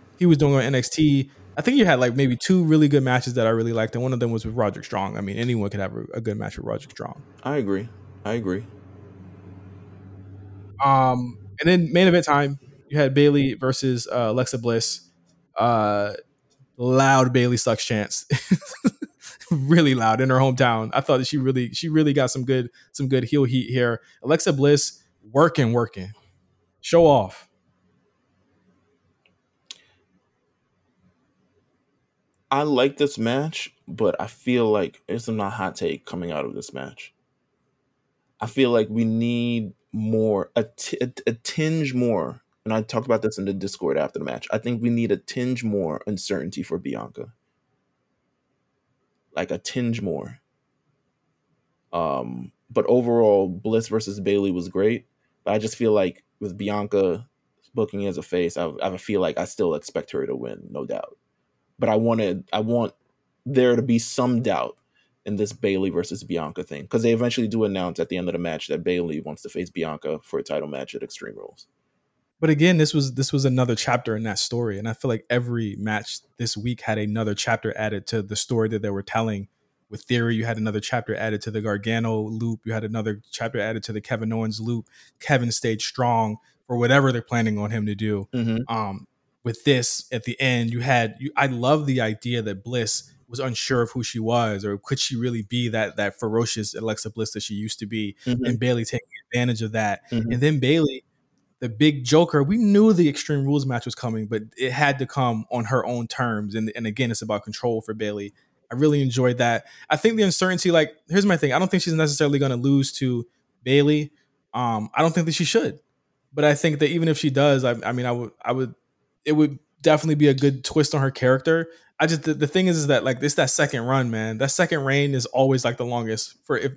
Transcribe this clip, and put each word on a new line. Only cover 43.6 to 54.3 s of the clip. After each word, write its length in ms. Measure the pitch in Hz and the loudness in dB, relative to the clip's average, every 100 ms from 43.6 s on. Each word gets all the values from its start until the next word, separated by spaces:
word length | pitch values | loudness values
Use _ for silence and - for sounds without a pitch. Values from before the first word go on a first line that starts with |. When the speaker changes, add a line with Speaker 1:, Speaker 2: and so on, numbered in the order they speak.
| 98 - 80 71 | -6 -4 -2 0
Speaker 2:
after 200 | 71 - | -2 -4
the 60 | |
match. 240 | 73 60 - | -8 -8 -6
I 100 | 110 | -6
think 220 | 120 117 | -4 -2
we 80 | 117 | 0
need 220 | 117 113 | 0 0
a 60 | 95 | -2
tinge 440 | - 127 123 123 | -4 -6 -4 -2
more 400 | 117 101 85 76 - | -2 -2 -2 -4 -6
uncertainty 560 | 101 - 92 80 - | -8 -4 -6 -6 -8
for 140 | - 87 | -6 -6
Bianca. 560 | - 53 55 - - _ _ _ _ _ _ _ _ _ _ _ _ _ _ _ _ _ _ _ _ | -6 -8 -10 -12 -16 _ _ _ _ _ _ _ _ _ _ _ _ _ _ _ _ _ _ _ _
Like, 160 | 73 92 | -8 -6
a 80 | 80 | -6
tinge 440 | - 127 120 113 | -6 -4 -2 -2
more. 400 | 98 71 - 120 _ _ _ _ _ _ _ _ _ _ _ _ _ _ _ | -4 -6 -8 -14 _ _ _ _ _ _ _ _ _ _ _ _ _ _ _
Um, 580 | 85 80 67 60 62 64 _ _ | -4 -2 -2 -4 -10 -14 _ _
but 160 | 117 - | -2 2
overall, 600 | 123 120 117 110 101 95 | 2 4 4 6 4 2
Bliss 400 | 90 110 113 113 | -4 -2 -2 0
versus 320 | 110 98 98 | -4 -4 -4
Bayley 320 | 95 | 0